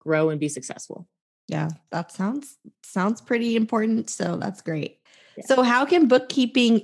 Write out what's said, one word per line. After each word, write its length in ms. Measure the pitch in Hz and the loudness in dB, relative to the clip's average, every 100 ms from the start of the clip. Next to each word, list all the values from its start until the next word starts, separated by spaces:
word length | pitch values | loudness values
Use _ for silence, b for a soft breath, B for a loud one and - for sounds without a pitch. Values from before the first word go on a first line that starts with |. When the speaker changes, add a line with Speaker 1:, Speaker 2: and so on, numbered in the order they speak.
Speaker 1:
grow 280 | 156 156 160 | -2 0 2
and 80 | 151 | 0
be 100 | 147 | -4
successful. 600 | 139 - - - - 175 _ _ _ - | -6 -12 -14 -16 -18 -18 _ _ _ -8
Speaker 2:
Yeah, 220 | 160 160 156 _ | -4 -4 -6 _
that 200 | 165 170 | -10 -8
sounds, 460 | - 196 277 - - - _ | -6 -4 -6 -10 -18 -20 _
sounds 360 | - 196 190 233 | -10 -4 -2 -4
pretty 360 | - 233 233 226 | -2 -2 0 0
important. 540 | 220 226 220 226 226 | 0 0 0 -2 -4
So 260 | - 175 170 | -6 -4 -4
that's 240 | 196 190 | -6 -8
great. 360 | - 160 - - B B B B | -8 -6 -8 -12 B B B B
Speaker 1:
Yeah. 80 | - | 0
Speaker 2:
So 160 | 262 | 2
how 220 | 247 240 | 4 2
can 220 | 277 349 277 | 2 4 6
bookkeeping 720 | 247 247 - 247 262 240 226 | 4 2 -2 0 2 4 4